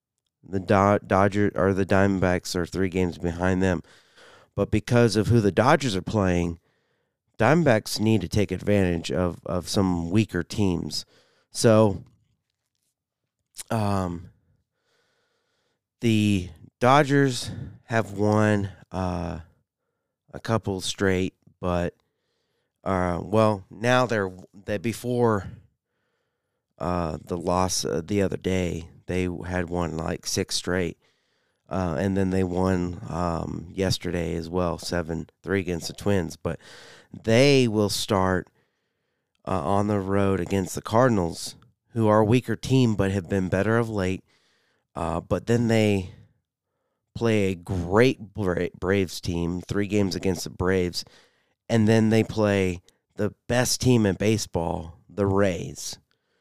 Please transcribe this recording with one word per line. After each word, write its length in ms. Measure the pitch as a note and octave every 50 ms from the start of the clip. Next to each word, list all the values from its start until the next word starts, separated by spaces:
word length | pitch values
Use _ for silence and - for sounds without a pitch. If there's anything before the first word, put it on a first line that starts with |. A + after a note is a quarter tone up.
| _ _ _ _ _ _ _ _ - E2
the 120 | F2+ G2
Do-, 440 | F2 F2 G#2+ F#2+ G2 G2+ G#2 G#2 -
Dodger, 460 | - G2+ F#2 G2 G2+ F#2+ G#2 G#2 G2+ -
or 200 | - F2 G2 G2
the 120 | F#2 G2
Diamondbacks 680 | - G2+ F#2+ G2 G2+ G2 F#2 F#2 F2+ F2+ F2 - - -
are 120 | F2+ E2+
three 240 | - - F2 G2 F#2
games 280 | E2 F#2 F#2 F2 D#2+ D#2
behind 420 | E2+ F2 E2 E2+ F2+ F#2 F#2 F2+
them. 220 | F#2+ F#2 F2+ D#2+ - _ - _ _ _ _ - - - - - _ _ _
But 160 | - G2+ -
because 460 | - G#2+ - - B2 A#2+ A#2+ A2+ F#2
of 120 | A2 G2+ F2
who 120 | A#2+ A#2
the 100 | G2+ G2+
Dodgers 460 | E2 G#2+ G#2+ C3+ D#3+ F3+ C#3+ B2 F#2+
are 60 | F#2 E2+
playing, 580 | - - G#2+ F#2+ F#2 F2 F2 E2+ E2+ E2+ E2+ _ _ _ _ _ _ _ _ _ _ _ _ _ _ _ -
Diamondbacks 600 | G#2+ A#2+ D3+ F3 E3 C#3+ A2+ G#2+ - - - -
need 220 | G#2 A2 A2 G#2
to 80 | F2 -
take 240 | - G#2+ G2 - F#2
advantage 580 | F2 - G2+ G#2 G2+ F#2+ F2+ F2 E2 E2 -
of, 300 | B1+ E2+ F2+ F2 D#2+ - -
of 220 | - - F2+ E2 -
some 420 | - G#2+ F#2+ F#2 F2+ F2 E2 E2+
weaker 340 | F2+ A2 G#2+ - - F2 D#2+
teams. 600 | - - - G#2 F#2+ F2 D#2 - D2+ D#2+ - - _ _ _ _ _ _ _ _ _
So, 540 | - - - A#2 A2 A2 A2 G#2 F#2+ F#2 - - _ _ _ _ _ _ _ _ _ _ _ _ _ _ _ _ _ _ _ _ _ _ _ _ _ _ _ _ _ - - -
um, 600 | A#2 A2+ G#2 G2+ G2+ F#2+ F#2 F2+ F2 E2+ F2 - - _ _ _ _ _ _ _ _ _ _ _ _ _ _ _ _ _ _ _ _ _ _ _ _ _ _ _ _ _ _ _ _ _
the 500 | - A#2 A2 G#2+ G#2 G#2 G2+ F#2 F2 F2+ - - - - - -
Dodgers 720 | B2+ B2 C3+ D3 D#3 C3 C#3+ C#3+ C#3 C3+ B2 A#2+ - - - - - - - - _
have 280 | - A2+ A2+ G#2 G2+ G2+
won, 580 | G2 G#2 G#2 G#2+ G#2+ G#2+ G#2+ G#2+ G2+ G2 G2 F#2 - _ _ -
uh, 480 | F#2 F#2 F2+ F2 F2 F2 E2+ E2 E2 E2 - _ _ _ _ _ _ _ _ _ _ _ _ _ _ _ _ -
a 80 | -
couple 400 | - - A2+ G#2+ - G2+ G2 F#2
straight, 540 | - - - - G2+ F#2+ F#2 F2+ F#2+ - - _ _ _ _ _
but, 340 | - F2+ F2 F2 F2 E2+ - _ _ _ _ _ _ _ _ _ _ _ _ _ _ _ _ _ -
uh, 340 | F#2 F#2+ F#2 F2+ F2+ F2 E2
well, 440 | - F2 G2+ A2 A2 G#2+ G#2+ F#2+ F#2+ -
now 360 | - F#2 A2 B2 B2+ B2+ B2+
they're, 240 | G#2+ A#2 G#2+ G2 F#2 F#2 F2+ - - - G2 G2
that 180 | - G#2+ G2+ E2
before 680 | A2+ G#2 - - B2 B2 A#2+ A#2+ A2+ A2 G2 F2+ - - - - _ _ _ _ _ _ _ _ _ _ _ _ _ _ _ _ _ _ _ _ _ _ -
uh, 400 | - E2+ F2+ F2 E2+ D#2 D#2+ - -
the 120 | - F#2
loss, 480 | E2+ E2 F2+ F2 F#2 F#2 F#2 - - -
uh, 180 | - G#1 E2+ D#2+
the 180 | F2 G#2 G2+ F#2+
other 140 | F2 -
day. 520 | - - F2+ F#2 F#2 F2+ E2+ E2+ E2 D#2+ - - - _
They 220 | - F2+ F#2 F#2 F2+ F2 - -
had 220 | F2 F2+ F2+ F2+ E2
won, 280 | F2 F2+ F2 D#2+ D#2
like, 300 | D#2+ D#2+ E2+ E2+ - -
six 280 | - - G2 F#2 - -
straight. 440 | - - F#2 F2+ F#2 F2+ E2+ - _ _ _ _ _ _ _ _ _ _ _ _ _ _ -
Uh, 280 | - F#2+ F#2 F2 D#2+ C2
and 180 | F#2+ G2 F#2+
then 140 | G2 G2 F#2
they 140 | F#2 F#2+ F#2+
won, 560 | F2+ F2 F2+ F#2 F#2 F#2 F#2 F2+ F2+ F2 E2+ - -
um, 580 | D#2+ E2+ F2 F2 E2 E2 E2 D#2+ E2 E2 E2 F2
yesterday 640 | F#2+ F#2 F#2+ F#2 - - - F2 E2+ F2 E2+ E2 E2+
as 120 | E2+ E2 E2
well, 300 | E2+ F#2 F2+ E2+ D#2+ D#2
seven 500 | - - F2+ F2 E2 D#2+ E2 D#2+ D2+ - _ _ -
three 180 | D#2+ F#2+ G2
against 280 | F2 F2 F2+ E2 D#2+ -
the 60 | -
Twins. 420 | - - G2+ G2+ F#2+ E2 E2 -
But 220 | - - E2+ D#2 - - - - - - - - - - _ -
they 560 | - - A2+ A2+ A#2+ C3+ C#3+ C#3 C3 B2 A#2
will 220 | G#2 G#2+ G#2 G2+
start, 580 | - - - - A2 F#2+ F#2 F#2 F#2 F2+ - - _ _ _ _ _ _ _ _ _ _ _ _ _ _ _ _ _ _ _
uh, 160 | - F#2+ F2+ C#2
on 240 | E2 G2 G2+ G#2 G#2
the 120 | G#2+ G2+
road 400 | F#2+ F#2+ G2 G2+ G2 G2 G2 F#2
against 340 | F2 - G2 G2 F#2 D#2+ -
the 80 | - -
Cardinals, 760 | - G#2+ A2+ C3 C3 A2+ G2 F2 E2 D#2 - - - - - _ _ _ _ _ _ -
who 160 | A#2 A2 G#2+
are 120 | G#2+ A2
a 40 | A2
weaker 320 | G#2 A#2+ B2+ - - A2
team 380 | - - - C3 C3 B2+ A2+ G#2+
but 160 | F#2+ F#2+ F#2+
have 180 | G2 G2+ E2+ -
been 200 | G2+ F#2+ F#2 F2+
better 280 | F#2+ F#2 G2 G#2+ A2+
of 140 | A#2 A#2 A2+
late. 340 | A2 G2+ F#2 F#2 F#2+ - - _ _ _ _ _ _ _ _ _ _ _ _ _ -
Uh, 260 | - E2 D#2+ E2 F2
but 260 | F#2 - G2+ F2+ -
then 220 | - A#2 A#2 A#2+ A2
they 420 | A2+ A2 G#2+ G#2+ G2+ F#2+ F#2 F#2 - - - _ _ _ _ _ _ _ _ _ _ _ _ _ _ _ _ _ -
play 360 | - A#2 A2+ A2 G#2+ G2 F#2+
a 40 | F#2+
great 800 | E2+ F2 - F#2+ F2+ F2 E2+ F#2+ A2 B2 C3+ - - G#2+ F#2+ -
Bra-, 340 | A2 G2+ F#2 E2+ F2 F2+ - - -
Braves 420 | - F2 G2 G2+ F#2+ E2+ - -
team, 400 | - - E2+ E2+ E2+ E2+ F2+ F2+
three 280 | - - - G2+ G2+ F#2+
games 260 | G2+ G#2 G2+ F#2 E2+
against 300 | F#2 - F#2+ F2+ D#2+ -
the 60 | D2+
Braves, 540 | B1 - F#2 F2+ F#2+ F#2+ F2+ F2 E2+ - - - _ - _ _ _ _ _ _ _ _ _ -
and 200 | A#2+ A2+ G#2 G#2
then 220 | A2+ A2+ A2 A2
they 120 | A2 A2 G#2+
play 580 | - - G#2+ G#2+ G#2 G2+ G2 F#2+ F#2 F2 E2+ - _ _ _ _ _ _
the 180 | - G#2 G2 - _ _
best 340 | - A#2+ B2 B2 - - -
team 260 | - B2+ B2 A#2 G#2+
in 80 | G2 F2+
baseball, 840 | - G2 A2 A2+ G2+ - - - F2 E2 E2 E2 E2+ E2 E2 - - _ -
the 180 | E2+ F#2+ G2+
Rays, 720 | G2 F#2+ G2 G2+ F#2+ F2 - F#2 - - - - - - - _ _ _ _ _ _ _ _